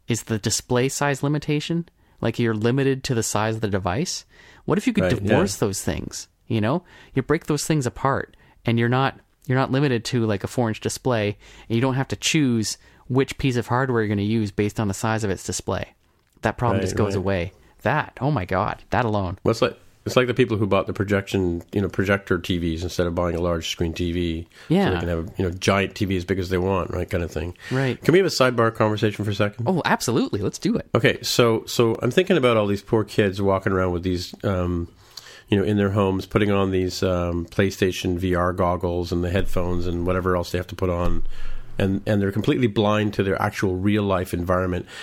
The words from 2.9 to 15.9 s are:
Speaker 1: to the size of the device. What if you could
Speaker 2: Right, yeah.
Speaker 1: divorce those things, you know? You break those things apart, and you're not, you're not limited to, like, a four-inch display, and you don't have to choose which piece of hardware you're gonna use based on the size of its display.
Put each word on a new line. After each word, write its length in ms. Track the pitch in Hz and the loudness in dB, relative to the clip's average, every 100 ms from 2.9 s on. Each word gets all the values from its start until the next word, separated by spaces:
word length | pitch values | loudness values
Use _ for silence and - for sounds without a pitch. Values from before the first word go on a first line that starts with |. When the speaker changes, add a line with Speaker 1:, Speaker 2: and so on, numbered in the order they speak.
| 135 - | 0 -2
Speaker 1:
to 100 | 113 | -2
the 80 | |
size 320 | - 104 110 110 | 0 0 0 -2
of 60 | |
the 60 | 107 | -2
device. 580 | 95 92 101 185 - - - - - - | -2 -2 -2 -4 -8 -12 -20 -20 -8 -2
What 120 | 190 | 0
if 80 | 254 | 0
you 80 | |
could 120 | 220 - | 2 2
Speaker 2:
Right, 80 | |
yeah. 60 | 104 | 2
Speaker 1:
divorce 360 | 101 101 98 - | 2 2 2 0
those 260 | 107 95 | -2 -2
things, 460 | - 78 - - - _ - | -4 -4 -6 -12 -14 _ -4
you 160 | 113 | 0
know? 220 | 104 175 - - - 135 | 0 -2 -6 -18 -6 -4
You 80 | |
break 240 | - 160 - | 0 0 0
those 180 | 147 - | -2 0
things 220 | 156 120 | 0 0
apart, 500 | - 135 113 - - _ _ | -2 0 0 -4 -14 _ _
and 140 | - 117 | 0 2
you're 120 | 120 | 2
not, 300 | 127 135 - _ _ - | 2 0 -2 _ _ -2
you're 100 | 131 | 0
not 140 | 135 | 2
limited 340 | 131 147 117 - | 2 2 0 0
to, 180 | 123 110 | 0 0
like, 160 | 101 | 0
a 40 | 98 | -2
four-inch 340 | - 117 107 | -2 -2 -2
display, 540 | - - 131 117 104 - - - - | -6 -4 -2 0 0 -4 -12 -18 -4
and 80 | 117 | 0
you 60 | |
don't 140 | 131 131 | 2 0
have 140 | 131 | -2
to 60 | - | -4
choose 600 | - 160 135 113 104 - - - - | 0 2 2 2 -2 -6 -14 -16 -2
which 300 | 127 135 - | 0 0 0
piece 180 | 139 120 | 0 0
of 100 | - | 0
hardware 340 | 123 135 117 | 0 0 0
you're 40 | 104 | 0
gonna 140 | 101 | 0
use 300 | 104 113 101 | 0 0 0
based 280 | - 104 113 | 0 -2 0
on 80 | 104 | -2
the 60 | |
size 300 | - 110 110 | -2 -2 0
of 60 | 104 | -2
its 120 | 90 | -4
display. 500 | - - - 92 - | -6 -6 -4 -6 -6